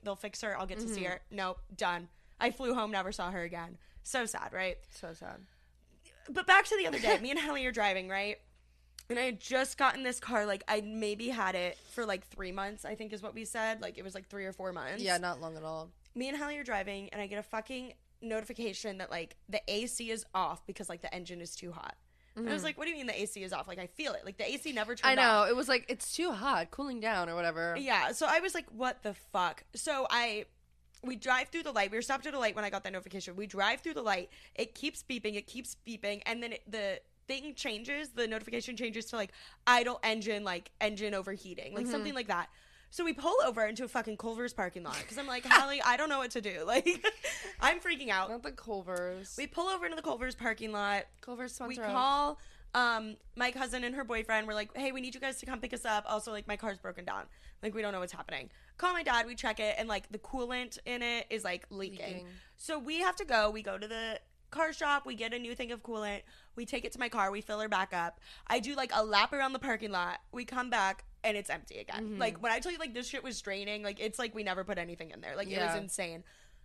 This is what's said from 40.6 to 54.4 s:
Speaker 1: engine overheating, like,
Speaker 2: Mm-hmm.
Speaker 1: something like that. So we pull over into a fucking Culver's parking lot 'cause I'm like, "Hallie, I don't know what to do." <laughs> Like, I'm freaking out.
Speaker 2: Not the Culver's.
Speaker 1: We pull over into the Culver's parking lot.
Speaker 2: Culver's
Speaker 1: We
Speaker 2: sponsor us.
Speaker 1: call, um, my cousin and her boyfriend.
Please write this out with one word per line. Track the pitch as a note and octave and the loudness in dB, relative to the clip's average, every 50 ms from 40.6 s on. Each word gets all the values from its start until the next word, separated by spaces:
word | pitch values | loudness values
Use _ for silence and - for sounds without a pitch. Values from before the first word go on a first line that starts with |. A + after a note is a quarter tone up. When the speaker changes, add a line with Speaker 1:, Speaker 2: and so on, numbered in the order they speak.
| - - - - | -6 -10 -2 0
Speaker 1:
engine | A3 G#3 G#3+ G3 G#3+ G#3 G3+ | 0 0 0 0 -2 -2 0
overheating, | F#3+ F#3+ G3 G3+ - - F#3 F3 - - C3+ G3 | -2 -2 -4 -6 -8 -8 -10 -10 -10 -10 -6 -4
like, | - B3 | -4 -2
Speaker 2:
Mm-hmm. | A#3+ | 0
Speaker 1:
something | C4+ - - D4+ C4+ | 0 0 -2 -2 -2
like | B3+ A#3+ G3+ | -2 -2 0
that. | F#3 F3 E3 - - - - - - - - - | 0 0 0 -4 -10 -20 -20 -20 -20 -20 -20 -10
So | - - E4+ | -4 -2 0
we | E4 | 0
pull | C4 C#4+ C#4 E4+ G#4 C5 D#5 | -2 2 2 6 6 6 6
over | B3+ A3 A3+ G#3+ | 6 4 2 2
into | G#3+ A3+ A3+ | 2 2 -2
a | B3+ A3+ | -6 -2
fucking | - B3 A3 A3+ G#3+ G3+ | -2 -2 -2 -2 -6 -4
Culver's | A3+ A3+ A3+ A3+ B3 A#3+ | -6 -4 -2 -2 -2 -2
parking | - - F#3+ F3+ - F#3 E3+ | 0 -2 -2 -2 -2 -6 -6
lot | D3 B2+ D3 - - | -6 -6 -6 -8 -6
'cause | G#3+ C4+ | -6 -6
I'm | C#4 | -4
like, | C4+ B3 B3 B3 | -4 -4 -4 6
"Hallie, | C4 G#4+ - C#4 C#4 C#4 C#4 | 10 10 10 10 8 2 4
I | - B3 B3 | 4 4 6
don't | C4 D4+ D#4 | 6 4 2
know | C#4+ C4+ | 2 0
what | B3+ A#3 | 0 0
to | - A#3+ | -2 -2
do." | G3+ G#3 F#3 D#3 D#3+ | -2 -2 -2 -2 0
<laughs> | |
Like, | F#3+ A#3+ C4+ - E4+ F4+ A#3 - A4 G#4+ - - D#5 - - - G#4 - - | 4 4 6 6 6 2 4 2 0 0 0 -4 -6 -6 -6 -8 -10 -2 4
I'm | - C#4 F4 F4 | 6 6 6 4
freaking | - F4 C#4+ C4 C#4 A3+ | 2 0 0 0 0 2
out. | G3 F#3+ F#3+ G#3+ | 2 2 2 0
Speaker 2:
Not | A3+ A#3+ A#3 | -4 -6 -6
the | D4 | -8
Culver's. | B3+ - - A3+ G#3 G3 F3 F3+ F3+ F3 F3+ F3+ F3+ F#3+ G3 - - | -10 -10 -8 -6 -6 -6 -4 -4 -2 -2 -2 -2 -4 -6 -8 -10 -6
Speaker 1:
We | - C#4+ C#4+ | -6 -6 -4
pull | - E4+ F4 F#4+ | -2 -2 0 0
over | F#4+ F4+ F4 | 0 0 -2
into | E4+ E4 | -4 -4
the | D#4+ | -2
Culver's | D#4 D#4 C4 A3+ B3+ B3+ B3+ | -2 -2 -2 -2 -2 -4 -4
parking | - A#3 A#3 A3 A3 A3 A3 | -2 -2 -2 -2 -2 -4 -4
lot. | G#3+ G#3 G3+ G3+ G3+ G3+ - - - - | -2 0 2 2 2 0 0 -4 -12 -16
Speaker 2:
Culver's | - B3 B3 A#3 B3+ A#3 - - | -12 -10 -8 -6 -6 -8 -6 -8
Speaker 1:
We | B3+ A#3+ C4 | -6 -6 -4
Speaker 2:
sponsor | A#3+ A3 | -4 -2
us. | G#3 | 0
Speaker 1:
call, | C4 B3 C4 C4+ C#4 C#4+ D4 C#4+ D4 - - - - - - - | 2 4 4 6 6 4 4 2 0 -4 -12 -18 -18 -18 -10 0
um, | - B3 B3 A#3+ A#3 A3 A3 G#3+ G#3+ - - - - | 2 4 4 4 4 2 -2 -6 -10 -12 -16 -14 -4
my | A#3+ B3 B3 | 0 0 0
cousin | B3 C4 C4 A#3 B3+ B3+ | 0 -2 -2 -2 -2 -2
and | A#3+ A#3+ B3+ | -2 -2 -2
her | C#4 C4 | -2 -2
boyfriend. | G#3+ A#3 A3 G#3+ A3+ A3 G#3+ | -2 -2 -2 2 2 2 2